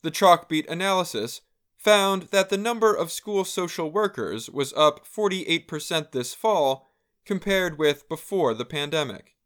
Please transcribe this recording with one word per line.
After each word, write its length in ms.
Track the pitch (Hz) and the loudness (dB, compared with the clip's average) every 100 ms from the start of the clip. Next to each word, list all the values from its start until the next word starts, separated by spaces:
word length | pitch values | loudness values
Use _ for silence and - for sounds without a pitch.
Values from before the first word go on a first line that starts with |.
The 80 | 165 | -6
Chalkbeat 580 | 156 196 170 - 160 147 | 4 6 6 4 -4 -4
analysis 720 | 165 190 190 170 113 113 - _ _ _ _ | -4 0 0 -2 -4 -6 -10 _ _ _ _
found 480 | - 208 196 190 | 4 4 4 -2
that 260 | - 196 190 | 0 0 0
the 80 | 196 | 0
number 340 | 220 233 220 | -2 2 2
of 180 | - 165 | 2 -2
school 320 | - - 202 | -6 -4 -4
social 480 | 190 - 175 - 160 | -2 -4 -6 -4 -4
workers 600 | 175 208 202 101 104 113 | 0 -2 -2 -6 -6 -8
was 240 | - 135 | -6 -6
up 320 | - 151 147 - | 4 2 2 -14
forty-eight 600 | - 208 190 165 165 - | -4 -2 -2 -2 -2 -2
percent 460 | 156 - 165 151 | -10 -4 -6 -4
this 220 | 127 120 | -6 -6
fall 560 | - 220 196 143 - _ _ _ _ | -2 0 2 2 0 _ _ _ _
compared 540 | - 190 202 196 180 151 | -8 -6 0 0 0 0
with 280 | 151 143 _ | 0 0 _
before 460 | 160 - 190 143 | -12 -4 0 0
the 140 | 113 123 | 0 -6
pandemic. 680 | 151 147 156 135 98 - _ | -6 -4 -4 -4 -8 -18 _